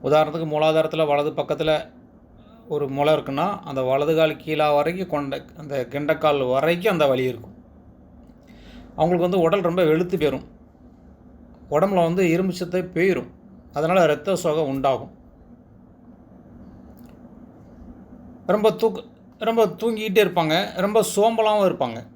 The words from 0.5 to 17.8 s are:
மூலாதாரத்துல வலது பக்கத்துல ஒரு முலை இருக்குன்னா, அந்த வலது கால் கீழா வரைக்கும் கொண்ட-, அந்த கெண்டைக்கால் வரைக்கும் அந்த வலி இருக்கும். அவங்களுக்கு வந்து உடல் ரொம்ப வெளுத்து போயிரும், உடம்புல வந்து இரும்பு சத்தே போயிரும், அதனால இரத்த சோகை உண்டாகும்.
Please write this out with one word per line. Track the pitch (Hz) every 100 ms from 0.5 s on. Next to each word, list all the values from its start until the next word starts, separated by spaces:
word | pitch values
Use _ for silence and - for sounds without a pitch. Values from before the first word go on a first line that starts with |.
| 151
மூலாதாரத்துல | 156 160 156 160 151
வலது | 143 147
பக்கத்துல | 139 143 147 160 151 - - - - - - - - -
ஒரு | 147 143
முலை | 135 147
இருக்குன்னா, | 151 139 139 180 -
அந்த | - 135
வலது | 127 135 147 160
கால் | 160 147
கீழா | - 151 151
வரைக்கும் | 147 151 180 185
கொண்ட-, | 151 139 139 - -
அந்த | 151 135 120
கெண்டைக்கால் | 139 147 151 151 147 127
வரைக்கும் | 131 156 175 214
அந்த | 175 147
வலி | 131
இருக்கும். | 127 113 - - - - - - - - - - - - - -
அவங்களுக்கு | - - 160 175
வந்து | 180 185
உடல் | 165 196
ரொம்ப | 175 175
வெளுத்து | 165 160 180 180
போயிரும், | 151 131 - - - - - - - - - - - - -
உடம்புல | 147 196
வந்து | 190 165 180 180
இரும்பு | 170 190
சத்தே | 180 175 185
போயிரும், | 170 160 190 180 139 - - - -
அதனால | 143 160 185
இரத்த | 160 147 196 185
சோகை | 170 151
உண்டாகும். | 151 135 135 123 - - - - - - - - - - - - - - - - - - - - - - - - - - - -